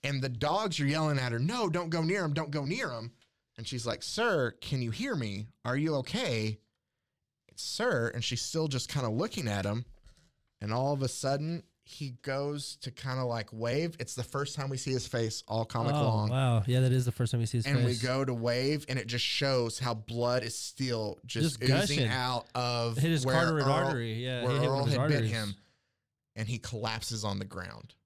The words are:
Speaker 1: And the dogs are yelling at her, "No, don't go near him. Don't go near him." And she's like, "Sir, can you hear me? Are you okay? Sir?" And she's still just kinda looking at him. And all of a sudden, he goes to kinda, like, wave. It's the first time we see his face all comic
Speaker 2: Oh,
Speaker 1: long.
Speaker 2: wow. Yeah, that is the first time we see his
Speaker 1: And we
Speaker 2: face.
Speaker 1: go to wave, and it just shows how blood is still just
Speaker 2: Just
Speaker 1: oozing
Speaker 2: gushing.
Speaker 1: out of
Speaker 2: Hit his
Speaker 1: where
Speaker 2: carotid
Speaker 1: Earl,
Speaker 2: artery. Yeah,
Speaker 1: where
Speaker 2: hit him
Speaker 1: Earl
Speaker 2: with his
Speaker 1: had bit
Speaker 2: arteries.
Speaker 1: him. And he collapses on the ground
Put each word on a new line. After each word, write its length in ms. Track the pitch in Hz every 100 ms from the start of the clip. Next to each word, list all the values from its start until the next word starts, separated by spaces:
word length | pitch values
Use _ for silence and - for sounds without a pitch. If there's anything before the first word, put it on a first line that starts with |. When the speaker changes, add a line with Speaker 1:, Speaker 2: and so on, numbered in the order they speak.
Speaker 1:
And 200 | 139 139
the 80 | 131
dogs 500 | 120 147 180 214 151
are 60 | 139
yelling 320 | 156 156 143
at 120 | 123
her, 60 | 117
"No, 300 | 143 247 208
don't 220 | 165 170
go 120 | 165
near 220 | 160 196
him. 80 | 165
Don't 180 | 143 156
go 140 | 147
near 260 | 135 220 214
him." 220 | 117 117 - _ _ _ -
And 80 | 113
she's 180 | 127 117
like, 160 | 110
"Sir, 500 | - - 233 175 120 -
can 200 | - 135
you 80 | 120
hear 240 | 110 269
me? 340 | 202 113 98 110 _
Are 120 | - 135
you 180 | 156 143
okay? 600 | 127 202 233 113 110 107 _ _ _ _ _ _ _ _ _ -
Sir?" 520 | - - 240 151 117
And 100 | 123
she's 180 | 120 123
still 240 | - 160 160
just 200 | 135 -
kinda 200 | 143 120
looking 360 | 110 214 214 123
at 160 | 101
him. 200 | 95 110 123 - - - _ _ _ _
And 100 | 104
all 200 | 113 135
of 100 | 139
a 60 | 131
sudden, 540 | - 135 143 156 170 - _
he 280 | - - 139 123
goes 540 | - 135 143 147 143 -
to 140 | -
kinda, 340 | - 131 131
like, 280 | 123 117 107
wave. 440 | 110 117 131 170 165
It's 160 | 123
the 80 | -
first 320 | 120 139 139
time 140 | - 135
we 60 | 131
see 160 | -
his 140 | 131 -
face 360 | 120 113 - -
all 160 | 110
comic 300 | 113 120 120
Speaker 2:
Oh, 80 | 147
Speaker 1:
long. 260 | 117 107 107
Speaker 2:
wow. 320 | 127 131 117 104
Yeah, 140 | 123
that 120 | 131
is 120 | 127
the 80 | 123
first 200 | - 120
time 80 | 120
we 60 | 113
see 120 | 120
his 80 | 123
Speaker 1:
And 120 | 135
we 80 | 123
Speaker 2:
face. 100 | 120
Speaker 1:
go 220 | 123 131
to 80 | 135
wave, 520 | 117 117 123 131 151 147
and 100 | 131
it 80 | 107
just 180 | 120
shows 540 | - - 139 131 117 -
how 160 | 123
blood 500 | 113 110 117 120 123
is 120 | 113 -
still 640 | - - 131 117 107 - 120
just 320 | - 160 123
Speaker 2:
Just 40 |
Speaker 1:
oozing 360 | 127 135 - 143
Speaker 2:
gushing. 100 | 117
Speaker 1:
out 380 | 127 127 123 -
of 420 | 123 123 120 117 117
Speaker 2:
Hit 120 | 156
his 160 | 160 127
Speaker 1:
where 80 |
Speaker 2:
carotid 320 | 131 127 156 135
Speaker 1:
Earl, 60 |
Speaker 2:
artery. 500 | 139 135 139 117 110
Yeah, 220 | 127 127
Speaker 1:
where 80 | 123
Speaker 2:
hit 100 | 135
him 80 | 127
Speaker 1:
Earl 80 | 139
Speaker 2:
with 20 | 139
his 80 | 120
Speaker 1:
had 120 | 147
bit 60 | 143
Speaker 2:
arteries. 140 | 113
Speaker 1:
him. 220 | 113 104 98 _ _ _ _ _ _ _ -
And 100 | 110
he 100 | 120
collapses 680 | - 113 110 113 - 113
on 140 | 104 98
the 60 | 98
ground 480 | 95 90 - - -